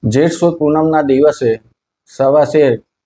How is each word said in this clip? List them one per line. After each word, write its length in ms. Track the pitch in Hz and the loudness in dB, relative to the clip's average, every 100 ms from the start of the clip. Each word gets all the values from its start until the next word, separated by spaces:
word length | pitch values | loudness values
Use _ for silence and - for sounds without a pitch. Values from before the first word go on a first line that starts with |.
જેઠ 280 | 127 117 165 | 0 0 0
સુદ 220 | 165 170 170 | 0 -2 -2
પૂનમના 440 | 151 151 160 156 | -2 0 0 -2
દિવસે 600 | 143 135 151 143 123 113 _ _ _ _ _ | 0 2 2 0 -2 -4 _ _ _ _ _
સવાશેર 680 | - 135 147 143 156 143 113 _ _ | -4 0 2 0 2 2 0 _ _